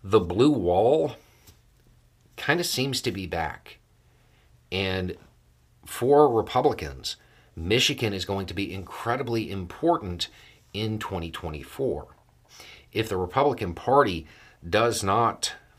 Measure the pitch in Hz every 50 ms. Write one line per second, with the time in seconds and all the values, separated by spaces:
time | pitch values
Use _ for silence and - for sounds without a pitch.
0 | - 95 101 110 90 80 87 101 127 151 151 120 90 87 87 87 107 120 143 160
1 | 160 143 - - _ _ _ _ _ - - _ _ _ _ _ _ _ _ _
2 | _ _ _ _ _ _ _ - - - 151 175 175 - - - 131 139 131 -
3 | - 123 95 98 95 87 90 85 82 76 - - _ - - _ _ _ _ _
4 | _ _ _ _ _ _ _ _ _ _ _ _ _ _ - 95 98 95 92 95
5 | 92 90 - - - - _ _ _ _ _ _ _ _ _ _ _ - - -
6 | 120 127 143 143 151 139 117 110 104 - - 123 135 147 113 - 90 71 67 65
7 | 60 - - _ _ _ _ - _ _ _ - 85 87 104 127 127 - 143 120
8 | 120 107 101 95 92 - 98 98 98 87 92 92 98 - 87 98 90 - - -
9 | - 117 120 131 135 117 117 117 107 76 98 98 90 85 - - - 165 170 -
10 | 107 92 87 87 - - - - - - - _ _ _ _ 101 110 110 107 107
11 | - - 98 87 82 82 78 - - 82 76 73 69 - - - 135 123 85 71
12 | - - - _ _ _ _ _ _ _ - - - - - - - _ _ 104
13 | 110 - 101 92 92 90 - 131 143 147 123 - 110 87 85 - - - 131 143
14 | 139 107 90 80 76 - - - - - - _ - 85 85 104 117 120 107 -
15 | - 95 98 113 117 110 101 - - - - - _ _ _